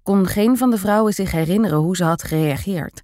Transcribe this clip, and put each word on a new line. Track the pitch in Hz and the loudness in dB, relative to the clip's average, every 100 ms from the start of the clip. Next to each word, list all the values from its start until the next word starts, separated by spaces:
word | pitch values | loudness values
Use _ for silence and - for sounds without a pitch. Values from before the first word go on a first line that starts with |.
kon | - 196 185 | 0 2 2
geen | 208 220 254 | 2 2 2
van | 254 | 2
de | 220 | 0
vrouwen | 202 208 214 | 0 2 2
zich | 202 190 | 0 -2
herinneren | 165 160 196 214 151 | -2 0 0 2 0
hoe | 160 180 | 0 0
ze | |
had | 170 165 | 0 -2
gereageerd | 151 156 156 139 - 180 - - | -2 -2 0 -2 -4 -6 -8 -12